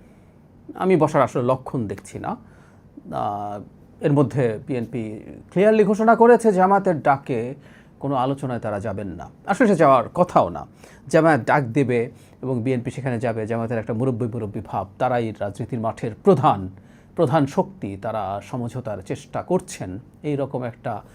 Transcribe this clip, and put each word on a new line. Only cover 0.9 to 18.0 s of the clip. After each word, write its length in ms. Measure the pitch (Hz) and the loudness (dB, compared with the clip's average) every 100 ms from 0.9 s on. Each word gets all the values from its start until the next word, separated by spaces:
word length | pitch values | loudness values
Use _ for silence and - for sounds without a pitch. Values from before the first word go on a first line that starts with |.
| 175 | 2
বসার 260 | 147 151 | 4 4
আসলে 220 | 120 143 | 2 0
লক্ষণ 440 | 123 127 - 143 104 | 0 -2 -4 -6 -6
দেখছি 320 | 98 - - | -8 -12 -10
না। 160 | - 233 - - - - - - 180 | -8 -10 -14 -20 -20 -20 -20 -20 -10
আহ, 500 | 143 110 104 104 101 - - - - | -6 -6 -6 -8 -10 -14 -20 -20 -6
এর 120 | 170 | -2
মধ্যে 460 | 143 127 135 120 107 - | 0 0 -2 -2 -4 -6
বিএনপি 520 | 127 113 123 110 107 - 71 - | -6 -6 -8 -10 -12 -16 -20 -6
ক্লিয়ারলি 320 | 180 208 220 | 2 4 4
ঘোষণা 320 | 196 208 220 226 | 2 2 4 6
করেছে 360 | 233 233 226 | 8 8 6
জামাতের 500 | 185 185 196 190 160 | 4 4 4 2 0
ডাকে 540 | 143 135 - 120 120 139 - - - - | 0 0 -2 -4 -4 -10 -18 -20 -20 -10
কোনো 160 | 139 139 | -4 -2
আলোচনায় 440 | 131 139 131 120 | -2 -4 -6 -6
তারা 200 | 110 104 | -4 -6
যাবেন 280 | 107 98 101 | -6 -8 -10
না, 220 | 80 - - - | -12 -16 -16 -6
আসলে 220 | 196 233 | 2 4
সে 80 | 175 | 6
যাওয়ার 340 | 151 131 110 | 6 6 4
কথাও 360 | - 175 156 95 | 2 4 4 2
না। 180 | 78 - - - - - | -2 -12 -18 -20 -20 2
জামায়াত 340 | 160 160 143 110 | 4 6 4 4
ডাক 180 | 139 | 2
দেবে 480 | 123 131 123 123 123 - - - | 2 0 2 0 -2 -6 -20 -12
এবং 220 | 131 127 | -4 -2
বিএনপি 280 | 120 127 123 | 0 -2 -4
সেখানে 280 | - 131 120 | -6 -4 -2
যাবে, 280 | 120 113 107 | -2 -4 -4
জামায়াতের 300 | 117 113 117 | -4 -2 -4
একটা 160 | 107 | -4
মুরব্বী 320 | 113 135 113 120 | -2 -2 -2 -4
মুরব্বী 360 | 117 107 113 101 | -6 -8 -8 -8
ভাব, 220 | 113 98 - | -6 -8 -4
তারাই 360 | 127 123 113 104 | -2 0 -2 -6
রাজনীতির 400 | 101 101 117 120 | -8 -8 -8 -4
মাঠের 320 | 110 107 127 104 | -6 -6 -8 0
প্রধান, 460 | - 160 147 104 95 - - - - - | 4 4 4 2 -4 -12 -20 -20 -14 -2
প্রধান 300 | 151 160 139 | 2 2 2
শক্তি, 520 | - 185 - 107 | 0 -4 -6 -10
তারা 440 | 98 | -8